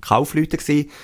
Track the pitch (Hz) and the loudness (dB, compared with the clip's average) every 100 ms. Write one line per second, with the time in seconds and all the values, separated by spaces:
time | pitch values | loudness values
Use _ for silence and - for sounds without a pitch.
0 | - 110 147 156 160 156 - 147 147 - | 0 0 2 -2 -2 -4 0 0 0 -10